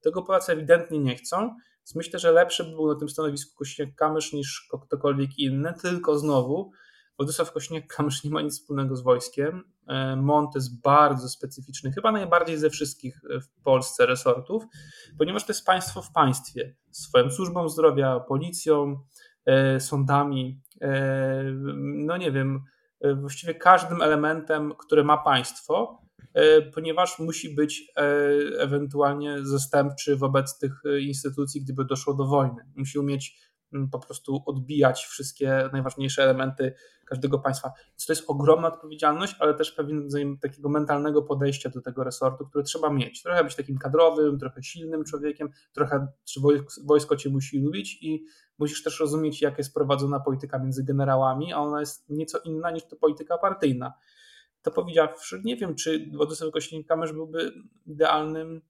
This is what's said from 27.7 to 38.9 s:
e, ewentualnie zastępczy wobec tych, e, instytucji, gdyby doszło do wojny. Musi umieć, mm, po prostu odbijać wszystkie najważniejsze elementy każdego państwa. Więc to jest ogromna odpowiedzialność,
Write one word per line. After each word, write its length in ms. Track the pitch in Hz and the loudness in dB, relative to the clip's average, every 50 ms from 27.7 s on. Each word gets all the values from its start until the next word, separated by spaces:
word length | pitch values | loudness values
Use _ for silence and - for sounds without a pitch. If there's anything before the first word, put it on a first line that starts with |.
| 147 - - _ _ | -2 -8 -12 _ _
e, 60 | 151 147 143 143 147 143 143 143 143 147 147 - 151 | 0 2 2 2 2 4 4 4 2 2 0 0 -2
ewentualnie 760 | 143 135 143 143 147 139 143 143 147 139 143 147 147 147 143 143 | -2 0 0 -2 -2 -2 0 2 2 2 2 0 -4 -6 -6 -6
zastępczy 720 | 139 135 139 139 135 - - 143 139 139 139 - - - 143 | -4 -2 -2 -2 -2 2 2 2 2 2 -2 -6 -2 0 0
wobec 420 | 135 139 135 135 139 135 135 - _ | 0 0 2 2 2 0 0 -6 _
tych, 240 | - 135 135 - _ | -6 -6 -6 -6 _
e, 160 | 147 143 143 | -2 -2 -2
instytucji, 640 | 139 143 139 139 - 139 135 139 143 139 - 147 135 | -2 -4 -6 -6 -6 -6 -4 -4 -6 -4 -6 -10 -8
gdyby 200 | 131 131 135 135 | -8 -4 -4 -4
doszło 300 | 131 175 135 - 147 139 | -4 -4 -4 -2 -4 -2
do 100 | 135 - | -2 0
wojny. 480 | 131 214 240 262 - 120 120 - - - | 2 2 2 2 2 -2 -6 -16 -18 -10
Musi 220 | 139 135 139 - 143 | -10 -10 -6 -4 -4
umieć, 520 | 143 143 143 135 139 - _ _ _ _ _ _ _ _ | -2 -2 -4 -4 -6 -10 _ _ _ _ _ _ _ _
mm, 180 | 151 139 139 135 | -6 -6 -4 -4
po 80 | 139 127 | -6 -8
prostu 440 | - _ - - _ - 135 139 - | -12 _ -18 -14 _ -6 -6 -6 -4
odbijać 580 | - 143 135 127 131 151 147 139 131 127 - - | -6 -6 -6 -6 -4 2 4 4 4 4 2 -8
wszystkie 640 | - - - 139 135 - - 143 131 135 135 131 135 | -12 -12 -10 -10 -10 -6 -4 0 0 2 2 0 0
najważniejsze 500 | 135 135 127 131 - - 135 131 131 - | -2 -4 -4 -4 -6 -4 -6 -4 2 4
elementy 520 | 135 135 131 131 131 135 135 - 135 127 127 _ - - _ _ _ | 4 4 4 2 0 -4 -2 -2 -4 -4 -4 _ -20 -20 _ _ _
każdego 320 | - 135 127 131 135 139 139 | -10 -8 -4 -2 0 -2 0
państwa. 340 | 139 139 135 - - 131 - _ _ _ | 0 -2 -4 -2 -6 -10 -12 _ _ _
Więc 180 | _ - - | _ -14 -4
to 60 | - | -4
jest 180 | 160 156 - - | -4 -4 -2 -4
ogromna 380 | 143 139 143 151 160 165 170 165 | -2 2 6 6 6 6 6 -2
odpowiedzialność, 680 | 160 - - 156 | -4 -4 -16 -18